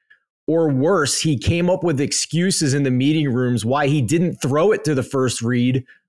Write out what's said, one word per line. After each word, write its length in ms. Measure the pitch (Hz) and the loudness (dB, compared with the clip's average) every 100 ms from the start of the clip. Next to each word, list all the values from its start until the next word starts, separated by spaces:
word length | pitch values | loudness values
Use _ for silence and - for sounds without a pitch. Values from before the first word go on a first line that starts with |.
| _ _ _ _ - | _ _ _ _ -2
or 220 | 165 160 | 0 2
worse, 520 | 131 156 190 143 - | 2 2 2 0 -2
he 180 | 160 135 | -2 -2
came 320 | - 170 175 | 0 0 0
up 140 | 180 | 0
with 160 | 170 135 | 0 0
excuses 760 | 143 - - 160 185 180 147 | -2 -4 -4 -2 0 0 0
in 80 | 143 | 0
the 80 | 139 | 0
meeting 420 | 127 139 156 143 | 2 2 0 0
rooms 320 | 123 123 120 | 0 0 0
why 220 | 110 143 139 | 0 0 2
he 160 | 151 | 0
didn't 380 | 107 165 175 - | 0 0 0 -2
throw 300 | 135 147 196 | -2 2 2
it 100 | 202 | 2
to 140 | 156 131 | 0 -2
the 60 | |
first 400 | - 135 131 - | -2 -2 -2 -2
read 420 | 117 123 123 131 - - | -2 0 0 -2 -4 -20